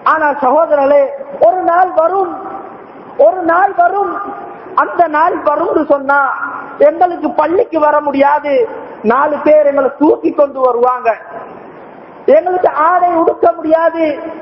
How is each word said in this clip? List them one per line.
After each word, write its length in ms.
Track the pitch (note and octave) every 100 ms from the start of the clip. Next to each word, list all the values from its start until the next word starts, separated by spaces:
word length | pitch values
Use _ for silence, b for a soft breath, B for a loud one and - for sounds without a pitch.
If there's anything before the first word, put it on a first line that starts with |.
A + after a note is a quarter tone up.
ஆனா 260 | - D#4+ D4
சகோதரர்களே, 760 | C#4 C4 D4 D#4+ D4 C#4 C#4+ C#4 - C#4+ C#4
ஒரு 220 | E4 F#4
நாள் 280 | E4+ E4+ F#4
வரும், 460 | D#4 E4 F#4+ F4+ D#4 - - - - - - - -
ஒரு 240 | E4 F#4
நாள் 300 | E4 E4+ G4+
வரும், 460 | F4+ F4 G4 F#4 E4 - - - - -
அந்த 320 | - D#4 - E4+
நாள் 360 | D4+ F4 F4
வரும்னு 420 | D4+ D4 F4+ E4+
சொன்னா 640 | D4+ C#4 C4+ C#4+ C4+ - - - - -
எங்களுக்கு 520 | D4 E4 F4+ E4 D4+
பள்ளிக்கு 500 | - D4+ F#4 - D#4+
வர 200 | D4+ D4
முடியாது, 680 | D4 C#4 C#4 D4 D4 C4 A3+ - - -
நாலு 340 | G#3+ B3 D4+ C#4+
பேர் 220 | D4 D4+ C#4+
எங்களை 240 | C#4 C4 -
தூக்கி 340 | D4+ - E4
கொண்டு 280 | - C#4+ C4
வருவாங்க. 560 | B3+ A#3 B3 B3 A#3+ G3+ - - - - - - - - - - - D4
எங்களுக்கு 320 | F4+ F4+ -
ஆடை 420 | C#4 D#4+ F4+ F4+
உடுக்க 420 | E4+ E4 - F4
முடியாது 640 | E4 D#4 D#4+ E4 E4 D#4 C#4 - -